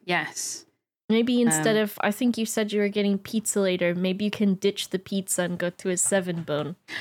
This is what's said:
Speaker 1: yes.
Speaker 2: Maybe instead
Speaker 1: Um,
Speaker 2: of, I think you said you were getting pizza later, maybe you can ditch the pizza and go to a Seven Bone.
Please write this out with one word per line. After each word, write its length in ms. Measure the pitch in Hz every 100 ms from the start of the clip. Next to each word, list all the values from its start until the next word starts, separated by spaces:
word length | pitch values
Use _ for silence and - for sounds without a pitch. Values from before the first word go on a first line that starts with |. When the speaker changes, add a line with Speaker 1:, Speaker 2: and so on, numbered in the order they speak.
Speaker 1:
yes. 600 | - 175 156 - - - - _ _ _ -
Speaker 2:
Maybe 320 | 226 240 240
instead 360 | 240 247 226 214
Speaker 1:
Um, 60 |
Speaker 2:
of, 140 | 214 -
I 100 | 208
think 260 | 208 247 226
you 80 | 220
said 260 | - 208
you 80 | 208
were 80 | 202
getting 280 | 208 202 196
pizza 420 | - 220 214 208
later, 340 | 190 180 175
maybe 300 | 175 185 185
you 60 | 208
can 240 | - 202
ditch 360 | 185 202 202 -
the 80 | 185
pizza 440 | - 196 190 -
and 160 | 175 175
go 120 | 175
to 200 | - 190
a 60 | 180
Seven 460 | - 196 180 170
Bone. 340 | 165 147 147 180 - -